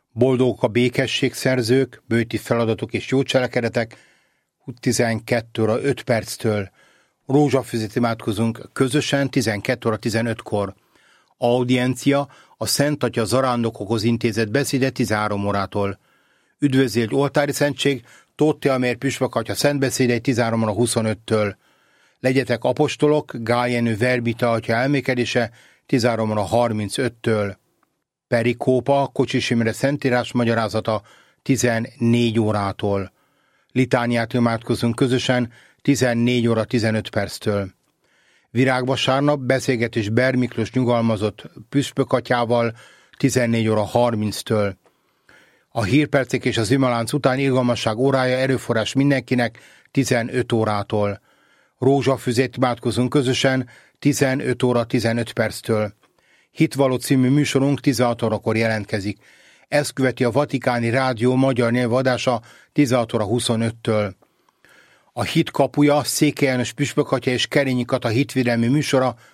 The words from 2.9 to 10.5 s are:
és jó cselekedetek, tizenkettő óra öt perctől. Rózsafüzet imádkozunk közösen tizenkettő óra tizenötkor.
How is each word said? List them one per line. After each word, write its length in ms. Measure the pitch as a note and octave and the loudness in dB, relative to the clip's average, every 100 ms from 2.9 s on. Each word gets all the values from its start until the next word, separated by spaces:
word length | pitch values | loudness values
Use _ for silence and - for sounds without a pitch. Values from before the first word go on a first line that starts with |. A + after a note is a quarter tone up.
és 160 | A#2 - | -6 -2
jó 140 | C3 | -2
cselekedetek, 760 | C3 C3 B2 B2 A#2 A#2+ A2+ - _ _ _ _ _ _ - A#2+ | 2 0 0 -2 -2 -2 -4 -10 _ _ _ _ _ _ -18 -6
tizenkettő 840 | B2+ A#2 A#2 A2 - A#2+ A2+ - | -2 2 0 0 0 -2 -2 -2
óra 200 | G#2+ A#2+ | 0 0
öt 200 | C#3 A#2+ | -2 -4
perctől. 680 | - A2+ - - A2+ G#2 G2 _ _ _ _ _ - | -2 -2 -2 -4 -2 -2 -6 _ _ _ _ _ -2
Rózsafüzet 720 | C#3 C#3+ C3 A#2 A2+ G#2+ B2 | 2 4 2 0 -6 -4 -2
imádkozunk 720 | A#2 A2+ A#2 G2+ A2+ A2+ - | -2 -2 -4 -2 -2 -4 -10
közösen 580 | - C3 C#3+ - C#3 C#3 | -2 0 0 0 -2 0
tizenkettő 580 | C3+ A2 G#2 - B2+ A#2 | 0 -2 -2 -2 -2 -2
óra 80 | A2 | -2
tizenötkor. 760 | A#2 A2+ A#2 A2 - | -2 -2 -2 -6 -4